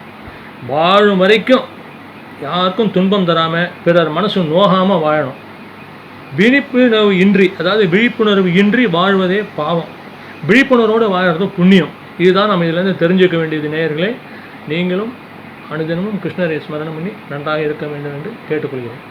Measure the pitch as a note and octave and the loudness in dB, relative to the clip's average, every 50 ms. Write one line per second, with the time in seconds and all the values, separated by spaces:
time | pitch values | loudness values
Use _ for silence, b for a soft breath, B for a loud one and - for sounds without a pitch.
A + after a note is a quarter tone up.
0 | - - - - - B B B B B B - - B2 B2+ D3+ D#3+ F3 F#3+ G3+ | -20 -20 -20 -20 -20 B B B B B B -14 -10 -4 -2 0 2 4 4 4
1 | G#3 G#3 G3+ F#3 F#3 F#3+ G#3+ A3 - - B3+ A#3+ - - - - - - - - | 4 4 4 4 4 4 2 2 2 2 2 2 2 -2 -12 -20 -20 -20 -20 -20
2 | - - - - - - - - D3+ C#3 D#3+ F3+ F3+ F#3 F#3 A#3 A3+ G3 - F#3 | -20 -20 -20 -20 -20 -20 -16 -12 -8 -6 -2 0 0 0 0 0 -2 0 0 2
3 | F#3 F#3+ G3+ G3+ F#3 E3+ E3+ E3 E3 E3 E3 E3 F3 E3+ - - - E3+ E3+ F3 | 2 2 2 2 2 2 2 2 0 0 0 -2 -2 -4 -6 -4 0 2 4 4
4 | E3 D3+ D3+ D#3+ G3 G3+ - G3 F3+ D3 D3+ F3+ G3+ G3 F3+ F#3+ F#3 F#3+ G3+ F3 | 2 2 0 -2 -2 -2 0 -2 0 0 2 2 4 4 4 2 2 2 2 2
5 | D#3 D3+ D3+ D3+ D3 C3 C3+ - - - - - - - - - - - - - | 0 0 0 0 -2 -4 -6 -12 -16 -20 -20 -20 -20 -20 -20 -20 -20 -20 -20 -20
6 | - - - - - - C3+ C#3+ F#3+ A#3 C4 C#4 C#4 - - B3 B3+ B3 A3 G#3+ | -20 -20 -20 -20 -16 -6 0 2 4 4 4 2 0 0 2 2 2 4 4 4
7 | G#3+ G#3 G3 F3+ F3+ G3+ G3+ G3+ G3 F3+ - - D#3+ F3 G3+ A3 G#3+ F3 D#3 G3 | 2 2 4 4 4 4 4 4 4 2 0 -2 -2 0 2 2 2 2 2 2
8 | A#3 A#3+ A#3 - A3 G#3 G3+ G3 F#3+ F#3 E3 F#3 G3+ G#3 G3+ A#3+ B3+ G#3+ E3 E3 | 2 0 0 0 0 2 2 2 2 2 2 4 4 4 4 2 2 2 2 0
9 | F3+ G3 G3 G3 F#3 F3+ F#3 G#3 G#3 - - - D3+ D3+ E3+ E3+ D#3+ - - - | 2 2 2 2 2 0 0 -2 -4 -6 -6 -6 -4 -2 -2 -4 -4 -6 -12 -18
10 | - - - B B B B B - C#3+ G3 B3+ C4+ C4+ C4 A#3+ A3+ G#3+ G#3+ A3+ | -20 -20 -20 B B B B B -2 0 0 2 2 2 2 2 2 2 2 2
11 | A3+ G#3+ F#3 F3+ F#3 F#3 E3 D#3+ G3+ G3 - - F3 F#3 G3 F#3 D#3 D3 - - | 2 0 0 0 0 0 0 0 -2 -4 0 2 4 6 6 6 4 2 -4 -14
12 | - - - - E3+ F#3 F3+ F#3+ G3+ G#3+ G3+ F3 E3+ E3 D#3+ E3+ F#3 G3 F3+ - | -20 -14 -4 0 2 2 4 4 2 0 0 0 0 0 0 -2 -2 -2 -2 0
13 | E3+ E3+ F#3 F#3+ F#3 F3+ E3+ E3 E3 D#3+ D#3 D#3 D3 D3+ D3+ D#3 E3 D#3+ D3+ D3+ | 2 2 2 4 2 2 0 0 -2 -2 -4 -4 -4 -4 -4 -4 -4 -4 -2 -2
14 | E3+ G#3 B3 C#4+ - B B B B B B B - - D3+ E3+ F3+ F3+ F3+ F#3 | -4 -4 -4 -6 -12 B B B B B B B -10 -6 -4 -4 -2 -2 -2 -4
15 | G#3+ A#3 B3+ - - - - - - - - - - - D3+ D#3 D#3+ D#3 E3+ E3+ | -4 -6 -10 -14 -18 -20 -20 -20 -20 -20 -20 -18 -16 -10 -8 -8 -6 -4 -4 -4
16 | F#3 G#3+ G#3+ F#3 - E3 - - F3+ E3 D#3 D3 C#3 - D#3 D3+ D#3 D#3+ D#3 D#3 | -4 -4 -6 -6 -6 -6 -6 -4 -4 -2 -4 -4 -6 -8 -8 -8 -8 -8 -8 -8
17 | E3 G3 G#3+ - - - C#3+ C#3+ C#3+ D#3 D3+ D3+ D#3 D3 D3+ D3 D#3+ D3+ D3 C#3+ | -8 -10 -10 -12 -14 -12 -12 -8 -6 -4 -4 -2 -2 -4 -4 -6 -8 -10 -8 -8
18 | C#3+ D3 C#3+ C#3+ D3+ G#3 A#3 - - - D#3 D3+ C3+ C3+ C3 B2+ A#2+ A#2 A#2 C#3 | -10 -10 -10 -10 -10 -12 -14 -12 -8 -6 -6 -6 -6 -6 -8 -8 -10 -10 -12 -16
19 | - - | -18 -20